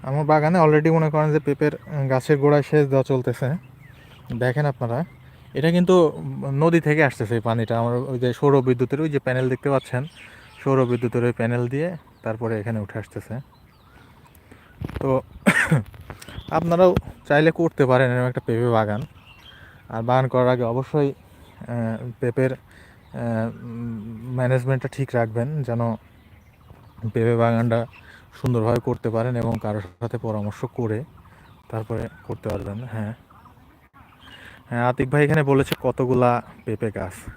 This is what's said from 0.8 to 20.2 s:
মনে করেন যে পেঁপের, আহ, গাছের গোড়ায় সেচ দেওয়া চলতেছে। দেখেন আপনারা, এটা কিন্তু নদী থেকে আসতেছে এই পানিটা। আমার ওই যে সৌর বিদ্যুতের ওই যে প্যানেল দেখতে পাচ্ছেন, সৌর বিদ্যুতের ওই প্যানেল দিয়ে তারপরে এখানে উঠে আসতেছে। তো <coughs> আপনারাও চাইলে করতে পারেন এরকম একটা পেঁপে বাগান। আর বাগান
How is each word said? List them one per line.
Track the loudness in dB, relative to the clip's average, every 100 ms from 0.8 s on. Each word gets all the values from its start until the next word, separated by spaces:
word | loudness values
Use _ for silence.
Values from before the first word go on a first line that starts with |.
| 4
মনে | 4 2
করেন | 2 2
যে | 0
পেঁপের, | 0 0 0
আহ, | 0 -8 -4 0
গাছের | 0 2 4
গোড়ায় | 6 4
সেচ | 4 2 4
দেওয়া | 2
চলতেছে। | 2 -2 -2 -2 -4 -4 -8 -20 -20 -20 -20 -20 -12 -2
দেখেন | 0 0 -2
আপনারা, | -2 -4 -4 -6 -12 -20 -20 -10
এটা | 0 2
কিন্তু | 2 6 6 4 0 -10 -8 -4
নদী | 2 4 4
থেকে | 2 4
আসতেছে | 2 2 -2
এই | -2
পানিটা। | 0 -2 0 -2
আমার | 0 -2
ওই | -4 -2
যে | -2
সৌর | 2 4 4
বিদ্যুতের | 4 0 0 -2
ওই | -2
যে | -2
প্যানেল | -2 -2 -2
দেখতে | -2 0
পাচ্ছেন, | -2 -2 -6 -8 -14 -20 -20 -20 -6
সৌর | 0 2
বিদ্যুতের | 2 0 -2 0
ওই | -2
প্যানেল | 0 -2 -2 -2
দিয়ে | -4 -6 -8 -16 _
তারপরে | -8 -6 -4 -4
এখানে | -4 -6
উঠে | -6 -10
আসতেছে। | -10 -14 -12 -14 -14 _ -20 _ _ -20 -20 -20 -20 -20 _ -20 _ -14 -12 -6
তো | -2 -2 -2 -2 0
<coughs> | 0 2 0 -2 -18 -18 -18 -16 -16 -4
আপনারাও | -4 0 4 6 4 -4 -20 2
চাইলে | 4 4
করতে | 2 -2 2 4
পারেন | 4 4
এরকম | 2 -2
একটা | -4 -2
পেঁপে | 0 2
বাগান। | 2 2 -4 -8 -16 -20 -20 -20 -20 -20 -20 -12
আর | -6
বাগান | 0 2